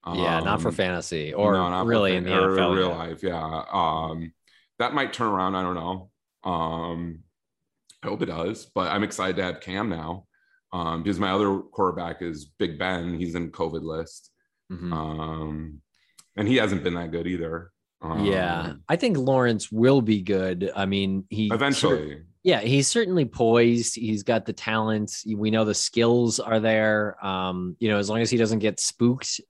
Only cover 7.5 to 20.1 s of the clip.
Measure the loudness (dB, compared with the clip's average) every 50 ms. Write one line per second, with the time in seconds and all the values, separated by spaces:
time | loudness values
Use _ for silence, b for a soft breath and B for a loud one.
7.5 | _ _ _ _ _ _ _ _ -20 _ -8 -8 -4 -4 -4 -6 -4 -4 -4 -4
8.5 | -6 -8 -12 _ _ -4 -2 0 0 0 -2 -2 -2 -4 -2 -2 -2 -2 -2 -4
9.5 | -4 -8 -10 -8 -6 -4 -4 -4 -4 -6 -6 -8 -10 -10 -12 _ _ _ _ _
10.5 | _ _ _ _ -8 -6 -4 -4 -4 -4 -2 -2 -2 0 0 0 2 2 2 2
11.5 | 0 0 -4 -10 _ 0 0 0 0 -2 -6 -8 -8 -8 -8 -8 -8 -10 -12 -18
12.5 | _ _ -4 -4 -2 -4 -2 -2 -2 -2 -2 -4 -4 -4 -4 -4 -4 -4 -6 -6
13.5 | -4 -4 -4 -4 -4 -6 -6 -6 -6 -6 -8 -10 -12 -20 _ -20 _ _ _ _
14.5 | _ _ _ _ -14 -10 -6 -6 -4 -4 -4 -4 -6 -6 -6 -6 -6 -8 -6 -6
15.5 | -8 -8 -10 -12 -14 -18 _ _ b b b b b b _ _ _ -2 0 2
16.5 | 4 4 4 2 0 0 -2 -2 -2 -2 -6 -6 -6 -4 -4 -2 -4 -4 -4 -6
17.5 | -6 -8 -10 -12 _ _ _ _ _ _ -8 -6 -2 0 0 2 2 2 0 0
18.5 | -2 -2 -4 -6 -8 -12 -4 -2 -2 0 2 0 0 2 2 2 4 4 4 4
19.5 | 2 0 -2 -4 0 4 6 6 6 6 6 4